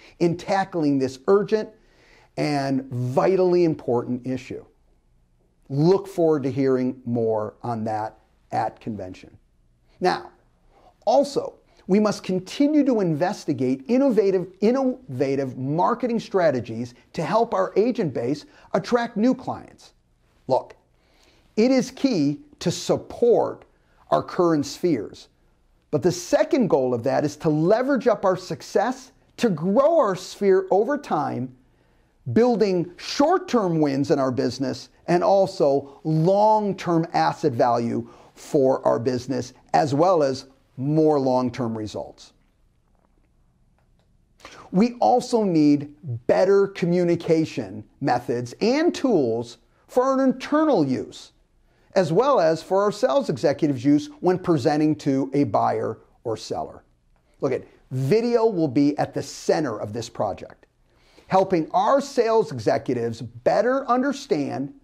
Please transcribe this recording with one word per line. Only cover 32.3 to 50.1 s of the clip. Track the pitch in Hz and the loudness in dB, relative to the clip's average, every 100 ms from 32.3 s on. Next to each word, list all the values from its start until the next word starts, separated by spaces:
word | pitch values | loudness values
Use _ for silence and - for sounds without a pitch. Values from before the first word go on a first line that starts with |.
building | 120 247 220 202 180 170 - | 2 4 4 2 0 -2 -8
short-term | - - 294 370 370 247 190 160 | -12 0 2 2 0 0 0 2
wins | 151 135 143 | 0 0 0
in | 147 | 0
our | 131 | 0
business | 123 131 120 131 127 - _ - | 0 -4 -4 -6 -6 -12 _ -2
and | 175 | 0
also | 170 196 190 - 151 139 - - | 2 2 2 2 2 2 -2 -10
long-term | 156 160 165 196 214 220 208 190 180 165 165 | -4 0 2 4 4 2 0 -4 -2 -2 0
asset | 156 160 151 151 | -2 -2 0 -2
value | 117 127 120 117 117 117 - - - | 2 2 2 -2 -4 -6 -14 -20 -20
for | - 151 131 131 131 | -4 2 2 2 0
our | 127 | 0
business, | 123 123 - 127 127 - _ | 0 -4 -4 -6 -6 -14 _
as | - 156 139 | 0 2 2
well | 175 175 | 4 4
as | 139 131 - _ _ - | 0 -2 -10 _ _ -8
more | 135 156 156 147 | -2 2 4 4
long-term | 135 127 127 120 120 110 | 2 0 0 -4 -6 -6
results. | 107 104 - - - _ _ _ _ _ _ _ _ _ _ _ _ _ _ _ _ _ _ _ _ _ - - - | -8 -10 -12 -16 -20 _ _ _ _ _ _ _ _ _ _ _ _ _ _ _ _ _ _ _ _ _ -20 -20 -4
We | 180 240 240 | 0 2 2
also | - 247 240 226 | 2 2 2 0
need | 202 165 147 147 147 - 151 117 - | 2 4 4 2 0 -14 -10 -8 0
better | 190 190 196 196 | 2 4 4 2
communication | - 170 175 175 170 - 160 156 - 101 107 - _ | -2 -2 0 2 0 0 0 0 -4 -10 -12 -16 _
methods | 139 123 - 120 123 - | -2 -2 -2 -6 -6 -2
and | 208 277 339 | 0 2 2
tools | 349 269 185 123 113 120 - _ _ _ | 0 0 2 2 -2 -6 -14 _ _ _
for | 254 | 0
our | 262 | 2